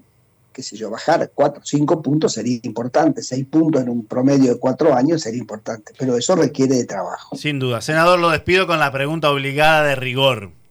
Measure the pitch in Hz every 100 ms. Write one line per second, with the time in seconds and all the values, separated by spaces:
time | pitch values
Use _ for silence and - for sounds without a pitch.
0 | _ _ _ _ _ - - 104 104 113
1 | - 165 - - 143 - - 147 151 165
2 | 131 151 156 110 117 123 120 110 123 151
3 | 156 131 - 131 135 156 156 135 123 120
4 | - 123 135 139 131 117 127 - 160 127
5 | 147 160 113 120 110 107 - 113 - -
6 | 135 123 - 180 151 - 131 131 110 98
7 | 87 - - 139 151 139 127 117 131 160
8 | 170 180 170 151 - 185 180 160 143 131
9 | 143 165 151 139 139 139 156 156 147 131
10 | 127 127 135 113 95 - _